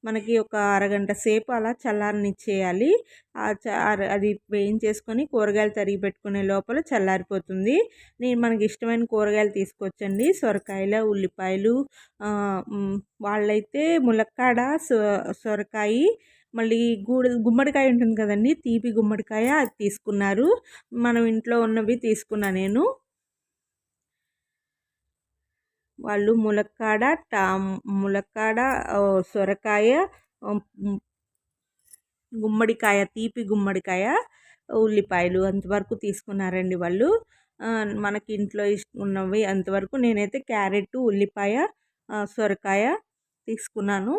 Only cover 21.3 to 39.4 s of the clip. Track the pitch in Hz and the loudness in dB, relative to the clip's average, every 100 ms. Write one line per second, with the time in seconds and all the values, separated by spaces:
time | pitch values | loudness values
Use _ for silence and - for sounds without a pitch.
21.3 | 220 233 233 226 220 214 247 233 214 - | 0 0 0 2 0 0 0 0 -2 -2
22.3 | 214 202 185 190 214 392 523 _ _ _ | -4 -2 0 0 2 0 -2 _ _ _
23.3 | _ _ _ _ _ _ _ _ _ _ | _ _ _ _ _ _ _ _ _ _
24.3 | _ _ _ _ _ _ _ _ _ _ | _ _ _ _ _ _ _ _ _ _
25.3 | _ _ _ _ _ _ _ - 208 202 | _ _ _ _ _ _ _ -4 0 4
26.3 | 226 214 208 208 _ 220 214 254 320 - | 4 4 0 -2 _ -2 2 2 0 -2
27.3 | 208 190 190 190 190 - 196 196 196 202 | 0 0 0 -2 -6 -4 -2 0 -2 -4
28.3 | - 220 220 262 254 - 202 202 190 180 | -4 -2 0 0 0 -2 0 2 2 0
29.3 | 214 196 196 220 208 214 277 381 - _ | -2 0 -2 0 2 4 4 0 -6 _
30.3 | _ 208 104 - - 196 98 _ _ _ | _ -6 -6 -6 -10 -6 -6 _ _ _
31.3 | _ _ _ _ _ _ - _ _ _ | _ _ _ _ _ _ -20 _ _ _
32.3 | 226 214 214 226 226 220 202 196 - 220 | -4 -2 2 2 2 2 2 0 -4 -8
33.3 | 247 208 214 196 190 190 185 202 349 494 | -6 -2 0 0 -2 -2 -2 0 0 -2
34.3 | _ _ _ _ 226 220 214 202 180 180 | _ _ _ _ 0 2 2 0 0 0
35.3 | 185 190 196 180 202 202 220 208 196 - | 2 0 -2 -2 -4 -4 -6 -6 -8 -8
36.3 | 196 190 185 185 185 175 185 269 453 453 | -6 -4 -2 -2 -4 -2 0 2 2 -2
37.3 | _ _ _ 220 226 208 208 208 208 208 | _ _ _ -6 -4 -4 -4 -4 -4 -6
38.3 | 214 202 208 202 202 - - 202 196 190 | -6 -6 -2 -2 -2 -6 -8 -6 -4 -2
39.3 | 202 | -2